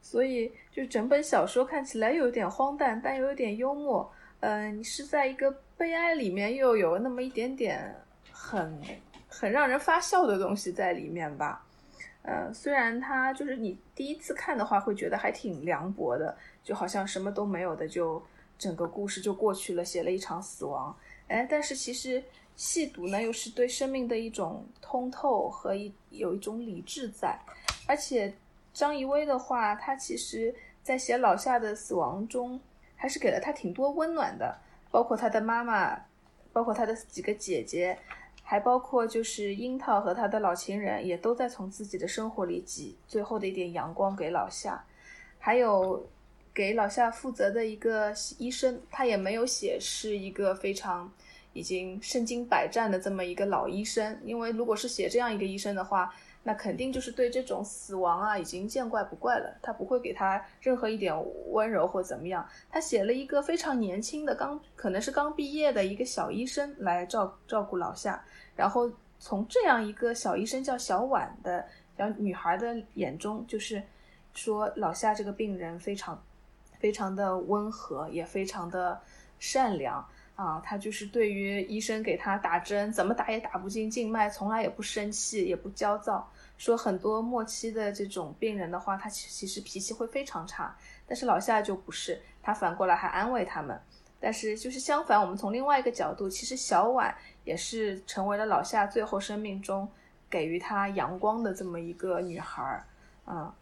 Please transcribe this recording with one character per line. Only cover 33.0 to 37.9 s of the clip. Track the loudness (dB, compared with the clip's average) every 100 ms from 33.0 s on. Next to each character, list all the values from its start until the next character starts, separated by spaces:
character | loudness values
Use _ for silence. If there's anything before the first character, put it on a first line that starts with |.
| -4
是 | 2
给 | 2
了 | 2
她 | 0
挺 | -4 -4
多 | 0 0
温 | 2 0
暖 | 2 -2 -2
的， | -4 -6 -16 -20 2
包 | 4
括 | 4 2
她 | 4
的 | 2
妈 | 2 0
妈， | 2 2 2 0 -8 _ -20 _ -2
包 | 0
括 | 2
她 | 2 0
的 | 0
几 | -6 -6
个 | -2
姐 | -2 0 -2
姐， | 0 0 0